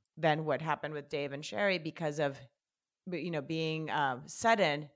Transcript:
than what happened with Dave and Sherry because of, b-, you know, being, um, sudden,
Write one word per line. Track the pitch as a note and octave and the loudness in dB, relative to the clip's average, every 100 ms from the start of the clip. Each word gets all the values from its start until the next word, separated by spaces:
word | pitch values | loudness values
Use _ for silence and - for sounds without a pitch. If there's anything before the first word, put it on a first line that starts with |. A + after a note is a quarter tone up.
| _ - | _ 0
than | D#3+ D3+ D#3 | 2 2 2
what | C3+ | 0
happened | D#3+ C#3+ D3+ | 0 -2 -4
with | D3 C#3+ | -8 -6
Dave | D3 C#3+ | -4 -4
and | C#3 D3+ | -6 -6
Sherry | G3+ G3+ F3+ | 0 2 2
because | D#3 D#3+ D#3 D3 | -2 -4 -4 0
of, | C#3+ C3 - _ _ _ _ _ F#3 | 0 -2 -12 _ _ _ _ _ -8
b-, | E3+ | -6
you | E3+ | -2
know, | D#3 | -4
being, | C3+ D#3+ D#3+ D#3+ D#3 | -2 -2 0 -2 -2
um, | C#3+ C#3 B2+ D3+ | 0 0 0 -6
sudden, | - A3+ A3+ E3 D3 D3+ | 0 4 6 4 2 -4